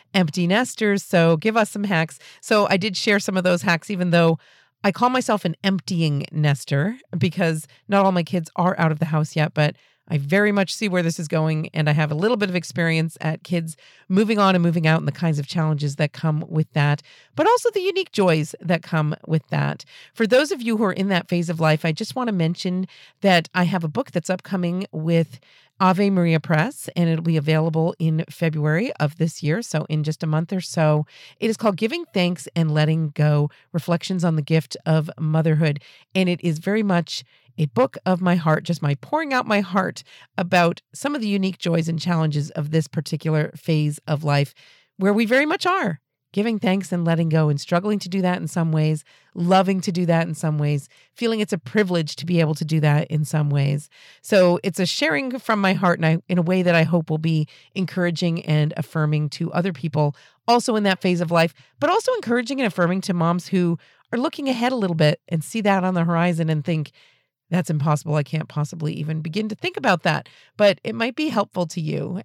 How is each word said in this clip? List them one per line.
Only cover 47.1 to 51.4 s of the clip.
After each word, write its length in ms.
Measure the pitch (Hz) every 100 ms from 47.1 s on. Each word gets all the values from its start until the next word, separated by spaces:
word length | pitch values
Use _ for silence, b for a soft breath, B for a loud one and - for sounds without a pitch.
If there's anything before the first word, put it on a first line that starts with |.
| 165 165
go 180 | 160 151
and 140 | 143
struggling 360 | - 175 208 208
to 120 | 185
do 120 | 190
that 200 | 180 180
in 40 | 165
some 280 | - 165
ways, 320 | 156 156 156 - b b
loving 460 | - 175 185 190 190
to 100 | 190
do 160 | 180 175
that 220 | 165 170
in 80 | 151
some 220 | 160 151
ways, 320 | 147 147 - b b
feeling 260 | - 233
it's 140 | 220